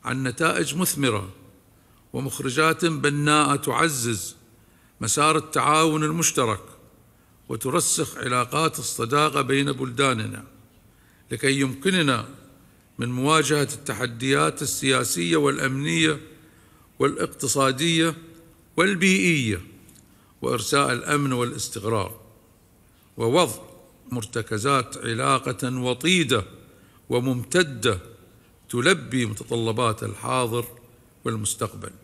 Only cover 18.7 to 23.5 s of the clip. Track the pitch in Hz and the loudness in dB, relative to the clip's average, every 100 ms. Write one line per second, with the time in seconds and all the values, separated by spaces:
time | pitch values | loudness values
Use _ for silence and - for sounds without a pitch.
18.7 | - 185 190 190 190 185 156 117 90 - | 0 2 4 4 4 4 2 2 -2 -6
19.7 | - - - - _ _ _ 127 123 107 | -20 -20 -20 -20 _ _ _ -2 -2 0
20.7 | 143 139 123 - 147 139 123 120 113 - | 2 2 0 0 0 0 0 -2 -4 -8
21.7 | 110 101 113 92 - - - _ _ _ | -6 -2 -2 -2 -8 -20 -20 _ _ _
22.7 | _ _ _ _ - 117 151 156 | _ _ _ _ -2 2 4 2